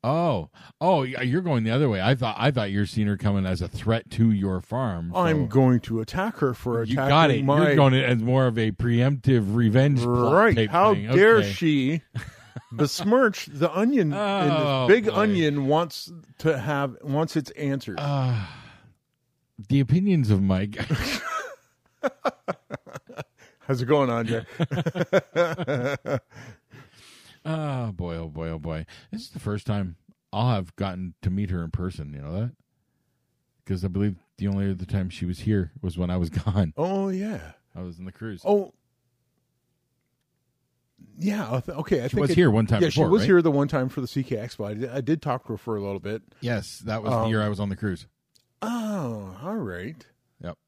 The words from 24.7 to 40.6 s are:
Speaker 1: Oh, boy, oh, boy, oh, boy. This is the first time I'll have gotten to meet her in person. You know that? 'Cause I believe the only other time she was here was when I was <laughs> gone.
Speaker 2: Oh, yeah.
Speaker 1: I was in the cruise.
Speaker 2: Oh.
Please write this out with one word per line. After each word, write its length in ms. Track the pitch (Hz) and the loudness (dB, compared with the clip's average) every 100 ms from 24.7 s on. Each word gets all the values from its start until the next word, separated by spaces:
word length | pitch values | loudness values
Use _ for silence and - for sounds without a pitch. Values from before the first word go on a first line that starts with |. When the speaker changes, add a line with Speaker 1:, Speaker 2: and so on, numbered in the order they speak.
| 143 160 175 135 190 - 160 170 165 156 139 123 139 - 139 _ - 120 - _ - - _ - - - _ 156 | -2 -4 -4 0 0 0 -2 -2 -2 -4 -4 -4 -6 -6 -6 _ -20 -20 -20 _ -20 -20 _ -20 -20 -20 _ -8
Speaker 1:
Oh, 440 | 160 151 131 117 | -4 -4 -4 -4
boy, 240 | 87 87 | -6 -6
oh, 120 | 82 82 | -6 -8
boy, 220 | 76 82 | -6 -6
oh, 80 | 80 | -6
boy. 300 | 80 80 80 - _ | -6 -6 -8 -16 _
This 100 | 220 | -14
is 80 | - | -12
the 100 | - | -8
first 280 | - 104 - | -6 -4 -2
time 300 | 101 92 87 _ _ _ | -4 -4 -8 _ _ _
I'll 160 | 101 123 | -2 0
have 260 | 107 87 - | -2 -4 -8
gotten 360 | 98 92 92 - | -8 -6 -10 -6
to 80 | 92 | -4
meet 220 | 95 101 | -2 -4
her 120 | 92 | -4
in 60 | 82 | -6
person. 420 | - 90 87 73 | -6 -6 -8 -12
You 100 | 71 | -12
know 100 | 71 | -8
that? 180 | 92 120 - _ _ _ _ _ _ _ _ _ _ - | -6 -6 -10 _ _ _ _ _ _ _ _ _ _ -8
'Cause 180 | 95 | -4
I 20 | 95 | -2
believe 280 | 92 104 92 _ _ | 0 0 -2 _ _
the 100 | 101 | -4
only 240 | 98 98 | -2 -2
other 120 | 90 | -4
time 260 | 90 104 95 | -4 -4 -4
she 140 | - | -6
was 160 | 87 90 | -6 -4
here 300 | - 104 87 - | 0 0 0 -6
was 160 | 92 | -8
when 140 | 85 90 | -4 -2
I 80 | 90 | -2
was 120 | 82 | -2
<laughs> 20 | |
gone. 420 | - 104 95 85 | -2 -2 0 -2
Speaker 2:
Oh, 340 | - 175 196 196 | -2 -4 -2 -4
yeah. 420 | 185 - 139 78 - _ | -4 -6 -8 -12 -20 _
Speaker 1:
I 60 | 85 | -14
was 160 | 90 85 | -14 -14
in 60 | |
the 60 | 92 | -16
cruise. 300 | - 110 92 | -14 -12 -6
Speaker 2:
Oh. 300 | - 208 - _ _ _ _ _ _ _ _ _ _ _ _ _ _ _ _ _ _ _ | 0 0 0 _ _ _ _ _ _ _ _ _ _ _ _ _ _ _ _ _ _ _